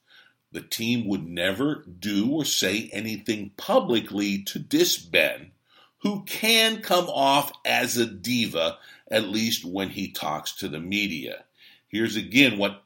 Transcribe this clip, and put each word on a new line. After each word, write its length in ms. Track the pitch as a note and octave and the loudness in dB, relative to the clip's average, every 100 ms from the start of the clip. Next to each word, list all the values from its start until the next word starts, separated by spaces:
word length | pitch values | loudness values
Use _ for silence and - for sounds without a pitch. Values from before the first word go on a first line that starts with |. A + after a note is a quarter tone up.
| _ - _ _ _ | _ -20 _ _ _
The 80 | E2 | -14
team 440 | - - A2+ A#2+ G2+ | -8 -4 0 0 0
would 200 | F#2+ E2 | -2 -2
never 560 | E2+ F2+ F#2+ C#3+ D3+ | -2 0 2 0 -2
do 480 | - F2 G2+ G2+ A#2 | -8 -10 -2 0 2
or 140 | D#3 C#3+ | 0 0
say 440 | - G2 G#2 - | 0 2 0 -2
anything 580 | G2 A2 G#2+ - G#2+ G2+ - | -6 -6 -6 -4 -4 -6 -10
publicly 840 | - B3+ - A#2 - G2+ G3+ G3 | 0 2 4 0 0 -2 0 0
to 140 | G3 - | -4 -8
diss 400 | D3 D3 E3+ - | 0 2 4 2
Ben, 540 | E2+ E2+ D2 C2 - _ _ _ _ _ | 0 2 2 0 -12 _ _ _ _ _
who 220 | G#3 G3+ - | -4 -4 -6
can 540 | - A3 A3+ A3 A3 | -2 2 4 4 0
come 280 | - G3 - | 0 0 2
off 420 | C3+ C#3 C#3+ C#3 - - | 2 4 4 2 -4 0
as 320 | A#2+ B2 A#2 | 2 2 2
a 80 | A2+ | 0
diva, 720 | F#2 F#2+ B2 G#2 E2 E2 - - - - | -2 -2 0 0 0 -2 -2 -12 -20 -2
at 200 | A2 G2+ | 0 0
least 360 | G#2+ A2+ A2+ F2 | 0 0 -2 -4
when 240 | F#2 F#2+ | -4 -4
he 220 | G#2 F#2 | -4 -8
talks 400 | - D#2 D2+ - | -6 -6 -6 -8
to 160 | - F#2 | -8 -8
the 100 | D2+ | -8
media. 640 | F2 G#2 G2+ D#2 A#1+ - - _ - - _ | -4 -2 -2 -4 -8 -12 -16 _ -20 -20 _
Here's 280 | G#2 A2 G#2 | -2 -2 -2
again 440 | F2 A#2 C3+ G2+ | 0 4 6 4
what 240 | G2+ - | -2 -2